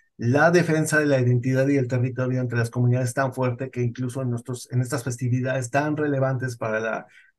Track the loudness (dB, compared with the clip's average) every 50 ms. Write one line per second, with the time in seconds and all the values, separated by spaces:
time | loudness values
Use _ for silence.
0 | _ _ _ -4 -2 0 2 4 4 6 6 4 4 4 2 0 2 2 2 2
1 | 4 4 4 4 4 4 2 2 2 2 2 2 2 2 2 2 2 0 0 0
2 | 0 -2 -2 -2 -2 -2 -2 -2 -2 -2 -2 -2 -2 -2 0 0 2 2 2 2
3 | 0 0 0 0 -2 -2 0 -2 -2 -2 -2 -4 -6 -8 -4 -4 -4 -2 -2 -4
4 | -6 -6 -4 -4 -4 -4 -4 -4 -6 -8 -10 -10 -8 -4 -2 -2 -2 0 -2 -6
5 | -4 -6 -6 -4 -2 0 0 0 0 0 -2 -2 -4 -2 -2 0 0 0 0 0
6 | 0 0 0 0 0 0 0 -2 -4 -6 -6 -6 -4 -4 -2 -2 -2 -4 -4 -6
7 | -8 -12 _ -20 -20 _ _